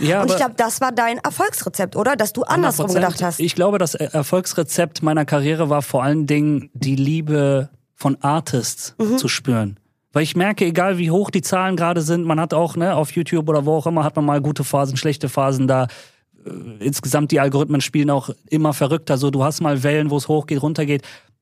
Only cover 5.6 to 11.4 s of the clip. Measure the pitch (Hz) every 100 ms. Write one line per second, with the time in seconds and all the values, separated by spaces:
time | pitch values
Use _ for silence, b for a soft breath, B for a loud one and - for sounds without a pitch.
5.6 | 156 147 139 135 135 151 143 147 151 147
6.6 | - 123 135 135 139 160 151 151 139 135
7.6 | 139 _ _ _ 143 135 143 151 - 131
8.6 | 107 - - - 214 262 131 - - 117
9.6 | 104 101 _ _ _ 147 156 175 190 208
10.6 | 185 175 185 180 165 175 202 190